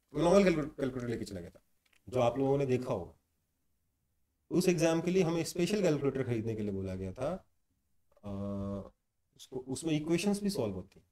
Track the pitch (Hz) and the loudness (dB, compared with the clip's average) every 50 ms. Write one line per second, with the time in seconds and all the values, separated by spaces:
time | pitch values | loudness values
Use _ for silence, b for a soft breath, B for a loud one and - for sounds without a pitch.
0 | _ _ - 147 156 170 185 202 196 180 170 156 139 151 - - - 131 123 127 | _ _ -4 0 4 6 6 8 8 6 4 2 0 -4 -4 -4 -4 -4 -4 -4
1 | 123 120 117 107 104 - 101 90 85 85 - - _ _ _ _ _ _ _ _ | -4 -4 -4 -4 -6 -8 -8 -10 -12 -12 -16 -20 _ _ _ _ _ _ _ _
2 | _ - 120 127 120 117 120 131 135 135 139 143 143 127 127 123 123 123 120 98 | _ -4 2 4 4 4 4 2 2 2 2 2 2 2 2 0 0 -2 -4 -4
3 | 85 - - _ _ _ _ _ _ _ _ _ _ _ _ _ _ _ _ _ | -4 -8 -12 _ _ _ _ _ _ _ _ _ _ _ _ _ _ _ _ _
4 | _ _ _ _ _ _ _ _ _ _ - 160 185 185 175 156 160 165 165 165 | _ _ _ _ _ _ _ _ _ _ 0 2 4 4 2 4 4 2 2 2
5 | 160 180 180 190 180 160 170 170 156 - - 175 175 175 208 214 185 170 143 139 | 0 2 2 2 2 2 0 0 -2 -4 -2 -2 -2 0 0 2 2 2 2 2
6 | 135 135 131 135 127 - 120 113 107 113 110 104 104 104 98 95 95 95 92 95 | 0 0 -2 -2 -2 -2 -2 -2 -2 -4 -4 -4 -4 -4 -4 -4 -4 -6 -6 -6
7 | 95 92 92 127 127 151 180 190 - _ _ _ _ _ _ _ _ _ _ _ | -6 -8 -8 -6 -6 -6 -6 -6 -10 _ _ _ _ _ _ _ _ _ _ _
8 | _ _ _ _ - 101 98 98 101 101 101 98 98 98 101 98 - - - _ | _ _ _ _ -12 -10 -8 -6 -6 -6 -6 -6 -6 -6 -6 -8 -10 -12 -18 _
9 | _ _ _ _ _ _ _ - - - - 127 - 131 131 127 165 165 156 151 | _ _ _ _ _ _ _ -20 -20 -12 -10 -10 -8 -6 -8 -6 -2 -2 -2 -2
10 | 151 165 170 170 185 208 202 202 208 202 185 - 120 104 95 92 90 - _ - | 0 0 0 0 2 0 0 0 0 -2 -2 -2 -2 -4 -4 -6 -10 -12 _ -20
11 | _ _ | _ _